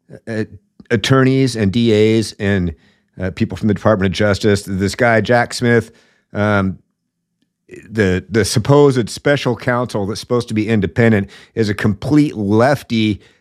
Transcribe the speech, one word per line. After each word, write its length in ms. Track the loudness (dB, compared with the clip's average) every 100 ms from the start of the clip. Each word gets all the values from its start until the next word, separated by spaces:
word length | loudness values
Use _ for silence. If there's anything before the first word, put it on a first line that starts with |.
| _ -20 -10
uh, 180 | -8 -8 -10 _ _ -4
attorneys 640 | -2 2 2 4 2 0 0
and 160 | -2
D 200 | 0 2
As 420 | 4 4 2 -2 -4
and, 360 | -2 -2 -2 -6 _ _ _ -10
uh, 120 | -8
people 260 | -4 -6 -4
from 120 | -2
the 60 |
Department 380 | 0 2 2 0
of 40 | 0
Justice. 480 | 0 0 0 0
This 320 | -2 -4 -4 0
guy, 240 | 0 2
Jack 340 | 2 0 0
Smith, 380 | -2 0 2 0 _ _ _ _
um, 460 | -4 0 0 0 -6 _ _ _ _ _ _ _ _ _ -20 -10
the, 360 | -2 0 0 -2
the 160 | -2
supposed 640 | 0 0 2 6 6 2 -4
special 480 | -4 -2 0 -2 -4
counsel 480 | -2 -2 -2 -4 -6
that's 140 | -8
supposed 280 | -4 -4 -2
to 60 |
be 140 | -4 0
independent, 600 | 0 0 2 2 2 0 -10 -10
is 140 | -4 -2
a 60 |
complete 600 | -2 -4 -4 0 2 2 -2
lefty, 840 | 0 2 2 0 -2 -2 0 -2 _ _